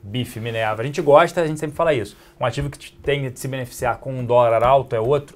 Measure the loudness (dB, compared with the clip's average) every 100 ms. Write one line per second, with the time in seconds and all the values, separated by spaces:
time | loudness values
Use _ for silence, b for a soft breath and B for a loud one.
0 | -8 -6 -6 -8 -6 -2 -2 -2 -4 -4
1 | 6 6 6 0 -4 -4 -8 -2 0 0
2 | -4 -12 b b -6 -4 -8 -10 -20 _
3 | -4 -4 -4 -8 -10 -8 -10 -6 -4 -4
4 | -8 -8 2 4 4 4 4 4 2 -4
5 | 0 0 -2